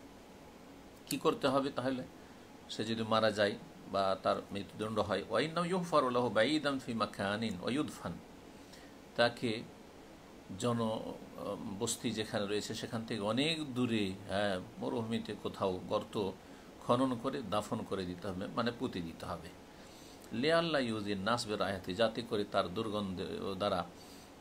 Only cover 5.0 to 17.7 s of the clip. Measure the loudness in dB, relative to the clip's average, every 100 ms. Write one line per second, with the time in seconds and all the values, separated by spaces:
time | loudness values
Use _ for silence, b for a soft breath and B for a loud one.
5 | 2 2 2 2 2 0 0 0 4 4
6 | 6 4 4 6 6 4 2 0 -2 0
7 | 0 0 0 2 0 -2 0 0 0 -4
8 | -6 -8 -12 -18 -18 B B B B B
9 | -4 4 4 4 0 0 -4 -14 -18 -18
10 | -20 -20 -20 -18 -12 -2 0 2 2 -2
11 | -4 -8 -12 -8 -6 -4 -6 -2 -2 0
12 | 0 -2 0 0 0 0 0 -4 -4 -4
13 | -4 -2 2 2 2 0 -2 0 4 4
14 | 2 0 -2 2 2 0 -4 -6 -2 -2
15 | 0 -2 -2 -4 -4 0 2 2 0 0
16 | 0 -2 -2 -4 B B B -4 4 4
17 | 4 0 -2 -4 0 -2 0